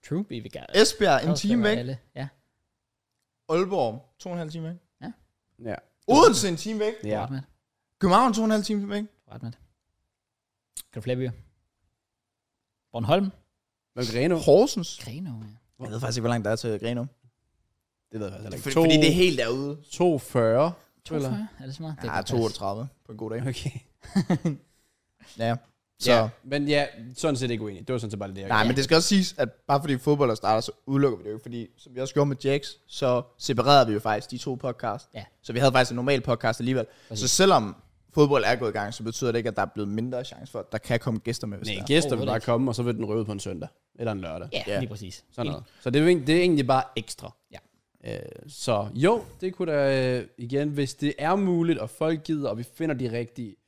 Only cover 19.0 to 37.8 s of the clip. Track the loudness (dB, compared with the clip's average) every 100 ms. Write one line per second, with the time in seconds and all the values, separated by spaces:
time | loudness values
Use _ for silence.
19 | 6 6 4 2 -2 -2 -4 -10 -14 0
20 | 0 0 -2 0 2 4 2 -2 _ _
21 | -10 -6 -4 -4 -8 -12 -16 -12 -12 -10
22 | -6 -6 -2 0 0 -2 -6 -6 -10 _
23 | _ -12 -8 -6 -6 -6 -8 -10 _ _
24 | -6 -4 0 -2 -2 -6 _ _ _ _
25 | _ _ -20 -4 -2 -2 _ _ _ _
26 | 4 4 4 -2 -6 -4 2 2 0 -6
27 | -18 -4 -2 0 -2 -4 -6 -10 -6 -4
28 | -4 -8 -8 -8 -2 2 2 2 4 4
29 | 6 2 2 -2 -4 -4 0 0 2 -2
30 | 2 2 2 2 2 2 0 -12 -2 2
31 | 2 0 -8 -10 -10 -12 -12 _ -16 -8
32 | -4 0 0 0 0 -2 -4 -18 _ -4
33 | 0 0 -2 _ -4 0 8 8 8 2
34 | 0 -2 -4 -10 -8 -6 -6 -6 -6 -8
35 | -10 -18 -18 _ -8 2 4 6 2 0
36 | 0 0 2 0 0 0 0 0 -2 -10
37 | _ -4 0 4 6 6 4 -8